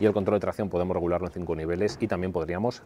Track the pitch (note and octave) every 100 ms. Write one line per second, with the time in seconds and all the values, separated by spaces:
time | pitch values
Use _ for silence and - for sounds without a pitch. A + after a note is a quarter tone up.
0 | G#2+ G2+ G2 G#2 F#2 - G#2 F2 F2+ F2+
1 | E2+ F2 F2 F2+ E2+ D#2+ D#2+ F2 G#2 -
2 | G#2+ F2+ F#2 F2 D#2+ F2 A2+ -